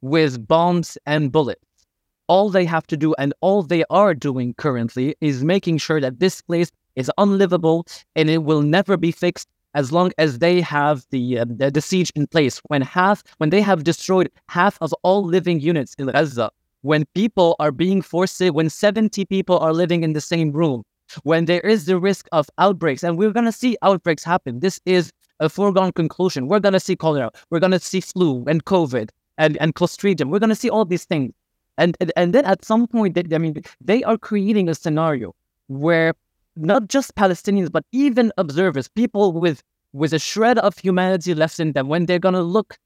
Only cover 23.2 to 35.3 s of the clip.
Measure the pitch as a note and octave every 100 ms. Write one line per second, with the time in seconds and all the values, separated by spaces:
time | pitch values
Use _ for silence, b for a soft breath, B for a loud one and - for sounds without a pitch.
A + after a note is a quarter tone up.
23.2 | G#3+ G#3+ A#3 A3 B3+ A3 F#3 F#3+ - D3+
24.2 | E3+ F3+ - A#2+ F#3 - - F3+ E3+ _
25.2 | _ _ D#3 - G3+ F#3 F#3 - D#3+ -
26.2 | F#3 D3 C3 G#3 G3 F#3+ - F#3 D#3+ D3
27.2 | A#2 b b E3+ F#3 F#3 - F#3+ - F#3
28.2 | F3 B2+ B2+ D#3+ - F#3+ D3+ B2 G#2+ -
29.2 | _ - D#3 D3 D#3+ - F3 - G3+ E3+
30.2 | C3+ F#3+ A3 G#3+ A#3+ G#3+ F#3+ F3 - E3
31.2 | B2+ - _ _ _ - E3+ E3 D#3+ D#3+
32.2 | F3 A3 C#4 F#3+ - A3 A#3+ A#3 G3+ E3
33.2 | F3 D#3 E3 D3+ - - B2 A3+ B3 -
34.2 | - G#3 G3 G#3+ F3 D#3 E3+ D3+ D#3+ C#3+
35.2 | G2+